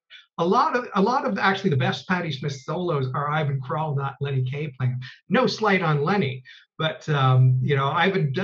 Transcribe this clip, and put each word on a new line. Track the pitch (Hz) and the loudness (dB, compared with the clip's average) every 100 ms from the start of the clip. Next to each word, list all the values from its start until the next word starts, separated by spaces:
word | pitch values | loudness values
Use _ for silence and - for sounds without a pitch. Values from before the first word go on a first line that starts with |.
| _ - _ - | _ -20 _ -4
a | |
lot | 170 233 311 | 2 2 2
of, | 247 233 | 0 -2
a | 196 | 0
lot | 202 247 220 | 2 2 -2
of | 196 | 0
actually | 196 190 190 | 0 0 2
the | 131 | 4
best | 180 185 - | 4 2 -2
Patti | 175 165 | -4 -2
Smith | 135 147 | -6 -6
solos | 127 - 170 175 147 127 | -8 -8 -4 -2 -2 -2
are | 147 147 | -4 -2
Ivan | 151 143 139 | -2 -2 -4
Krall, | - 160 156 | -4 -4 -4
not | 139 139 - | -4 -4 -6
Lenny | 139 135 127 | -4 -2 -4
Kaye | 143 156 - | -6 -8 -4
playing. | 127 - - - - | -4 -4 -8 -16 -2
No | 226 254 | 0 0
slight | - 214 185 | 0 0 2
on | 160 147 | 2 0
Lenny, | 156 202 139 127 - - _ - | 0 0 -2 -6 -14 -20 _ -6
but, | 156 - - | -6 -4 -4
um, | 147 131 131 131 127 | 2 4 6 6 4
you | - 139 | 2 2
know, | 139 | 0
Ivan | - 190 185 147 | 2 2 2 0
do-, | 131 | -2